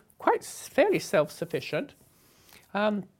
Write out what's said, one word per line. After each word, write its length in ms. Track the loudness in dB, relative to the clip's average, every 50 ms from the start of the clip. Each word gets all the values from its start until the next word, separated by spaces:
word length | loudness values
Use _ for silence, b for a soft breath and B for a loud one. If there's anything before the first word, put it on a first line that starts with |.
| -8 _ _ _
quite 220 | 2 2 2 2
s-, 260 | -2 -8 -14 -14 -16 -2
fairly 320 | 2 4 4 4 4 0
self-sufficient. 960 | 0 2 2 2 2 2 -2 -8 -8 -6 -4 -6 -6 -4 -4 -4 -6 -6 -12 _ -20 _ b b b b b b b b b b b b -4
Um, 300 | -2 0 0 0 -2 -6 -8 _